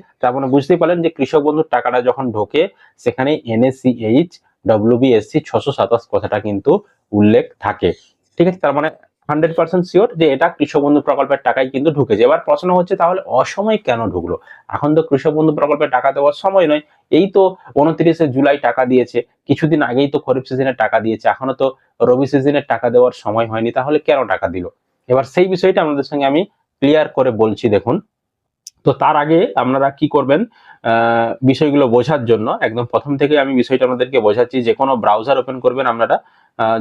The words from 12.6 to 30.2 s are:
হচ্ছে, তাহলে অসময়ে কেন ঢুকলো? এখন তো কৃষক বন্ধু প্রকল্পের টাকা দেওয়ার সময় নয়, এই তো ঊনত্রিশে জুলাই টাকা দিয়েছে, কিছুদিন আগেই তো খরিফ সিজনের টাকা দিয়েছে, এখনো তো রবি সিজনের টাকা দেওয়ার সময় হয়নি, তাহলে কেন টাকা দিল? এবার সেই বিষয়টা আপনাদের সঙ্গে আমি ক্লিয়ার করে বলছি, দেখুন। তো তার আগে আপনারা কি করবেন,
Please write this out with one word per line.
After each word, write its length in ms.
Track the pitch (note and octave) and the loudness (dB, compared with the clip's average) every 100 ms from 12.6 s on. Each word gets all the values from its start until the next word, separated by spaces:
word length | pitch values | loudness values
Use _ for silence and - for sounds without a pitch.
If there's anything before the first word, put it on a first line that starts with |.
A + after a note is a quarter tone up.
| F3+ | 2
হচ্ছে, 200 | F3+ F3+ F#3+ | 0 0 0
তাহলে 240 | E3+ F#3+ - | 0 -2 -2
অসময়ে 480 | A#3+ - - G#3+ G#3+ | -2 -2 -4 -2 -2
কেন 220 | - A#2 A2+ | -2 -2 -4
ঢুকলো? 300 | F2 E2+ E2 - - - | -4 -6 -8 -10 -20 -12
এখন 220 | - D3 | -4 0
তো 60 | D#3 | 0
কৃষক 300 | D#3+ C#3 D#3+ | 0 0 0
বন্ধু 180 | D3+ D#3 | 0 0
প্রকল্পের 360 | D3+ C#3+ D3 D3 | 0 -2 0 0
টাকা 180 | B2+ C#3 | 0 0
দেওয়ার 240 | C#3 C#3+ C#3+ | 0 0 0
সময় 300 | G3 G3 D#3 | 0 2 2
নয়, 140 | D3+ - _ _ | 0 -8 _ _
এই 140 | D3+ F#3+ | 0 2
তো 100 | G3+ F#3+ F#3 - C#3 | 2 2 0 -4 0
ঊনত্রিশে 500 | D3+ D#3 E3+ D#3+ D3+ | 0 2 0 2 0
জুলাই 260 | B2+ C#3 C#3+ | 2 2 2
টাকা 240 | A#2+ A#2+ | 0 0
দিয়েছে, 340 | B2+ B2+ A#2+ A#2+ - _ - | 2 2 0 -4 -6 _ -4
কিছুদিন 340 | C#3 D#3 D#3 | -2 0 0
আগেই 260 | C3+ B2 C#3 | 0 0 -2
তো 80 | C#3+ | -2
খরিফ 240 | - B2+ - | -2 -4 -4
সিজনের 300 | C3 C3+ B2 | -4 -2 -2
টাকা 200 | A2 A2+ | -2 0
দিয়েছে, 260 | G#2+ A2 A2 | -2 -2 -2
এখনো 240 | G2+ C3 | -2 -4
তো 120 | B2+ C3+ - _ - | -2 -4 -4 _ -2
রবি 260 | B2 B2+ C3+ | 2 2 0
সিজনের 380 | C#3 C3+ C#3+ - | 0 0 -2 -2
টাকা 200 | A#2 A#2+ | -2 2
দেওয়ার 240 | B2 B2 | 2 2
সময় 320 | - G#2+ A2 A2+ | 0 -4 -2 -2
হয়নি, 220 | A2 A#2 | -2 -4
তাহলে 260 | C3 C3+ D3+ | -2 -2 -2
কেন 180 | - C#3+ A2 | 0 0 0
টাকা 200 | F#2 F2+ | -2 -4
দিল? 180 | F2+ F2+ - _ _ - | -6 -10 -14 _ _ -2
এবার 160 | B2+ | 0
সেই 220 | C3 F3+ F#3+ | 0 0 0
বিষয়টা 300 | F#3 F#3 F#3+ | 2 2 2
আপনাদের 260 | D#3 C#3+ C3+ | 0 -2 -4
সঙ্গে 180 | D3 C#3 | -2 -2
আমি 140 | D3 G3+ _ _ _ | -2 -4 _ _ _
ক্লিয়ার 240 | C#3 D#3 C#3+ | 2 2 0
করে 220 | - C3 | 0 0
বলছি, 340 | G#2+ A2 G#2 A#2 | 2 0 0 0
দেখুন। 280 | G2+ A2+ F3 - _ _ _ _ _ - _ | 0 0 -2 -6 _ _ _ _ _ -20 _
তো 80 | D3+ | -4
তার 240 | - C#3 D3+ | 0 0 2
আগে 220 | D3+ E3 B3 C3+ | 2 2 2 0
আপনারা 320 | B2 C3+ C3+ | -2 0 -2
কি 160 | C3+ D3+ | -2 -2
করবেন, 320 | D3 | 0